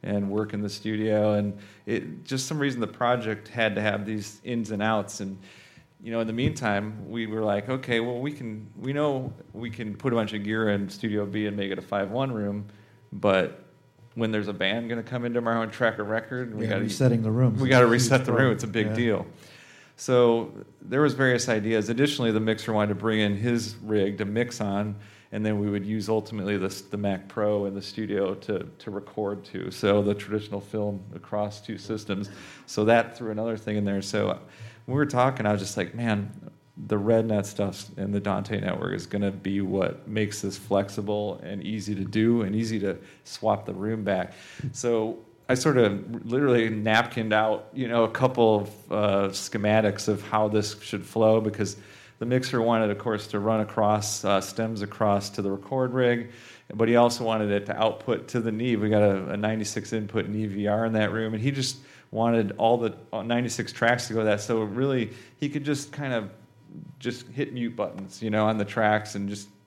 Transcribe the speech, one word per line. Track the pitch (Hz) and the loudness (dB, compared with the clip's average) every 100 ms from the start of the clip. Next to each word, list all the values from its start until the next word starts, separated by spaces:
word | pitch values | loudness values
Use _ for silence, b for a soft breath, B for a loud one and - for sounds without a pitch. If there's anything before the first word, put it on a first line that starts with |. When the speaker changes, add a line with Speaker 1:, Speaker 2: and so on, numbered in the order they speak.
Speaker 1:
and | 98 101 98 | -2 -2 0
work | 104 104 | -2 -2
in | 104 | -4
the | 104 | -6
studio. | 101 110 107 110 107 107 | -6 -6 -2 2 2 4
And | 104 101 101 B B | 2 0 -4 B B
it, | - 117 - - | -4 -4 -4 -12
just | - 135 131 | -6 -4 -4
some | 156 | -2
reason | 143 123 | -2 -2
the | 107 | -6
project | - 120 123 110 107 - | 0 2 2 0 -6 -6
had | 123 110 | 0 0
to | 104 | 2
have | 107 101 101 | 0 0 -2
these | 110 101 - | -6 -6 -12
ins | 127 120 107 | -6 -4 -4
and | 107 | -2
outs. | 107 110 98 - | 2 0 -2 -8
And, | 98 95 95 B B B B _ | -8 -10 -16 B B B B _
you | 113 | -8
know, | 117 | -4
in | 113 | -2
the | |
meantime, | 113 139 156 117 101 107 110 101 | 0 -2 0 0 0 -2 -8 -8
we | 113 110 | -6 -4
were | 110 | -2
like, | 107 101 107 | 0 0 0
"Okay, | 131 127 117 | -6 0 0
well, | 120 123 | 0 -2
we | 135 | -6
can, | 147 120 107 104 - | -6 -10 -10 -12 -10
we | 127 | -6
know | 143 151 135 131 - - | 0 0 0 -4 -10 -16
we | 104 120 | -10 -10
can | 110 110 | -8 -8
put | 101 135 | -4 0
a | 117 | 2
bunch | 107 | 0
of | 107 | -2
gear | 101 110 110 | -2 0 2
in | 101 98 | 2 -2
Studio | - 113 104 101 | -4 -2 -2 -2
B | 104 104 | -2 -2
and | |
make | 101 98 | -2 -4
it | 95 | -6
a | |
five | - 101 98 | -4 -2 -2
one | 117 135 | -2 -2
room, | 117 101 101 104 B B B B | -2 -4 -4 -8 B B B B
but | 101 101 95 90 - - _ _ _ - | -2 4 4 2 -4 -20 _ _ _ -18
when | - 113 | -4 -2
there's | 107 98 | 0 -4
a | |
band | 95 95 110 117 | -2 -2 -2 -4
gonna | 117 | -6
come | 113 127 | -6 -6
in | 120 | -2
tomorrow | 120 117 117 | -2 0 0
and | 110 | -2
track | - 117 110 | 0 0 0
a | |
record, | 104 110 - 127 123 | -2 -2 -4 -8 -6
we | 107 | -4
Speaker 2:
Yeah, | 113 | -2
Speaker 1:
gotta | 98 | 0
Speaker 2:
resetting | 110 - 131 117 | -2 2 4 4
the | 110 | 2
room | 113 127 | 4 4
Speaker 1:
we | 107 131 | 4 6
Speaker 2:
is | |
Speaker 1:
gotta | 127 123 | 8 8
Speaker 2:
a | |
huge | |
Speaker 1:
reset | 120 120 127 123 | 6 6 4 4
the | |
room. | 113 | 4
Speaker 2:
problem. | 131 | 4
Speaker 1:
It's | 107 | 2
a | 110 | -2
big | 113 104 | 0 0
Speaker 2:
Yeah. | |
Speaker 1:
deal." | 110 120 95 - - B B B B B _ | 2 2 0 -2 -14 B B B B B _
So | - 123 123 117 107 - - - | 2 6 6 6 0 -10 -18 -18
there | - 131 | -4 2
was | 147 | 2
various | 131 135 120 120 | 4 4 4 2
ideas. | 110 104 110 104 | 0 2 0 2
Additionally, | 117 143 143 120 | 2 2 2 2
the | 110 | 2
mixer | 110 110 - | 2 0 0
wanted | 107 104 | 2 2
to | 98 | 0
bring | 107 107 | 0 2
in | 104 101 | 2 0
his | 117 120 104 104 | 0 0 -2 -10
rig | 107 107 101 101 | -2 2 2 0
to | |
mix | 101 107 120 - | -4 -2 -2 -2
on, | 104 98 107 101 B B B | -2 -2 -2 -6 B B B
and | 107 107 | -4 -2
then | 104 | 0
we | 104 | 0
would | 101 98 | -2 -2
use | 110 98 | -4 0
ultimately | 110 104 107 98 101 | 0 0 -6 -2 0
the, | 95 95 - | -2 -6 -10
the | 101 | -4
Mac | 101 95 98 | -2 -2 -6
Pro | - 104 104 101 | -2 2 2 0
in | |
the | 98 | -4
studio | 95 - 110 104 95 | -10 -8 -4 0 0
to, | 98 - 101 - - | -2 -4 -6 -6 -12
to | - | -10
record | 101 - - 104 101 - | -10 -10 -6 -4 -4 -10
to. | 95 92 | -10 -8
So | 95 104 101 | 0 4 4
the | 101 | 4
traditional | 101 - 107 104 104 | 0 -2 -4 -4 -10
film | 101 110 104 101 98 | -6 -4 -4 -4 -10
across | - - 104 104 104 | -16 -8 -4 -4 -6
two | - 110 | -10 -12
systems. | - 110 104 98 101 B B B - | -6 -8 -4 -4 -4 B B B -8
So | - 107 | 0 6
that | 117 117 - | 6 6 -4
threw | 117 | -6
another | 107 113 110 | -4 -4 -4
thing | 107 104 | -2 -2
in | |
there. | 101 98 | 0 -2
So | 95 107 101 | -2 0 0
when | - - - - - - | -2 -8 -18 -18 -16 -4
we | |
were | 135 147 | 0 2
talking, | 123 127 127 107 | 4 2 2 0
I | |
was | 104 | 0
just | 95 - | 0 -4
like, | 92 | -4
"Man, | 113 117 104 101 - - - _ - 104 | -2 -2 0 -2 -10 -18 -20 _ -16 -2
the | 107 | 0
RedNet | 101 113 113 107 | 4 4 4 0
stuff | 98 - 101 92 - - | -2 -4 -4 -4 -12 -8
and | 98 | -4
the | 101 | -2
Dante | 104 98 101 107 | -2 -2 -2 -4
network | 98 90 92 | -4 -4 -4
is | 98 - | -6 -6
gonna | 101 101 | -2 -2
be | 101 95 98 | -2 -4 -2
what | 95 98 92 - - | -2 0 0 -2 -6
makes | 107 104 - | -2 -2 -2
this | 101 87 | -6 -8
flexible | - 101 101 - 101 104 104 90 | 0 2 2 -4 -4 -2 -4 -6
and | - 101 | -8 -8
easy | 80 107 98 | -6 -6 -6
to | 98 | -4
do | 95 107 113 117 | -2 2 4 4
and | 101 107 | 2 0
easy | 113 107 | -2 -2
to | 98 85 B B | -2 -4 B B
swap | - - 110 104 101 | -18 -4 0 0 -2
the | |
room | 95 104 110 | -6 -4 -4
back." | 101 95 90 B B B 135 | 0 0 -2 B B B -10
So | - 120 117 110 - - _ - | -4 0 2 0 -4 -14 _ -2
I | |
sort | 127 156 127 | 2 4 6
of | 110 98 95 117 | 6 4 -6 -10
literally | 110 123 143 120 113 | -4 0 4 4 4
napkined | 107 107 110 117 - 110 | 0 4 4 4 -2 2
out, | 107 110 107 - | 4 4 0 -4
you | 131 127 | -8 -2
know, | 117 | 4
a | 113 | 2
couple | - 127 127 113 107 | 4 0 6 6 6
of, | 104 - - | 2 -10 -4
uh, | 104 104 98 98 | 0 2 2 0
schematics | 95 - 110 104 107 107 101 - | -2 -6 -2 4 4 4 0 -2
of | 101 | -2
how | - 110 107 | 0 0 2
this | 107 104 - | 2 0 -6
should | - 104 | -8 -8
flow, | 87 113 110 110 | -6 2 6 6
because | 110 - 98 - B B B B | 2 -2 -4 -6 B B B B
the | |
mixer | 117 127 127 123 | 0 0 0 0
wanted, | 117 117 107 | 4 4 2
of | 101 | 0
course, | 120 107 104 | -2 -4 -2
to | 107 | -2
run | 104 113 | 0 0
across, | 104 - 104 107 104 - | 0 2 2 2 0 -4
uh, | 104 98 | 2 2
stems | 95 - 113 113 | 0 -4 -4 -4
across | 101 - 107 101 98 | -8 0 2 2 0
to | - | -4
the | 98 | -4
record | 98 - 135 127 | -4 -4 -2 0
rig, | 127 123 120 113 B B B _ | 2 2 2 -2 B B B _
but | 104 113 | 0 4
he | 120 | 8
also | 120 120 | 6 4
wanted | 117 110 104 | 0 0 2
it | 101 101 | 0 0
to | - | 0
output | 110 - - 117 123 | 0 0 -2 -2 0
to | 123 | -2
the | 113 | -2
Neve. | 107 127 113 | -2 0 2
We | 107 | 4
got | 107 | 6
a, | 104 98 90 | 6 4 -2
a | 101 | -2
ninety-six | 107 110 104 - 101 | -2 -2 -4 -6 -4
input | 113 104 110 90 | -4 -2 -2 -2
Neve | 107 110 | -2 -4
V | 98 101 | -2 0
R | 107 113 | 2 2
in | |
that | 110 104 | 2 0
room, | 107 110 | 0 -2
and | 110 | -2
he | 120 | -2
just | 139 127 - B B B | -2 -4 -6 B B B
wanted | 107 117 117 104 - | 0 4 4 2 2
all | 113 120 | 4 4
the, | 117 104 - | 0 -4 -10
uh, | 107 | -8
ninety-six | 107 120 123 - 117 | -2 0 0 -4 -8
tracks | - 117 123 - | 0 2 2 0
to | |
go | 110 | 0
to | 107 | 2
that. | 101 | 2
So | 104 117 | 0 -2
really, | 107 104 139 131 107 B B B | -2 -2 0 0 -2 B B B
he | 147 | -6
could | 147 | -4
just | 143 139 - | -2 -4 -4
kind | - 143 | -8 -4
of | 120 101 - - _ - - - - | -4 -4 -12 -20 _ -20 -20 -18 -8
just | 123 - - | -8 -8 -10
hit | - 143 | -6 -6
mute | 123 117 113 | -4 -6 -4
buttons, | 101 90 95 - | -6 -6 -14 -8
you | 113 | -2
know, | 107 107 | 2 2
on | 110 | 2
the | |
tracks | 101 - 107 107 104 101 | -2 2 4 2 0 -6
and | 101 | -6
just | 101 - _ | -6 -12 _